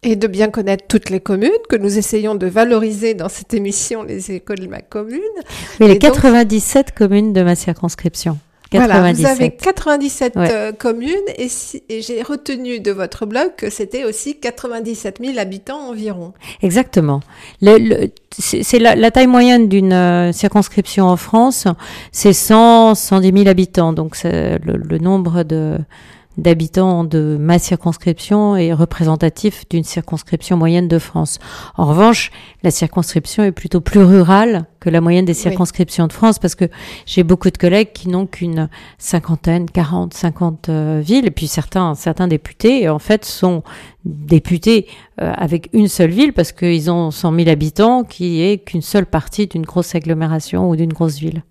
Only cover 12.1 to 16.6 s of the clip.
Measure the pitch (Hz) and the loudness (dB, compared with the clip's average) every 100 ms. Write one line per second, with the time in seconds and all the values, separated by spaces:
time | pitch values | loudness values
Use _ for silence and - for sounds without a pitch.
12.1 | 240 233 285 285 262 254 240 202 196 185 | -10 -8 -10 -8 -10 -8 -6 -6 -6 -8
13.1 | - 214 233 349 - 208 - 202 247 254 | -8 -8 -4 -4 -4 -10 -8 -8 -6 -6
14.1 | 214 277 294 247 240 254 233 226 220 208 | -8 -10 -8 -10 -10 -10 -10 -10 -10 -10
15.1 | 190 247 254 190 196 190 277 269 226 214 | -10 -10 -8 -8 -10 -14 -14 -12 -10 -10
16.1 | 185 170 - - - | -10 -14 -18 -20 -6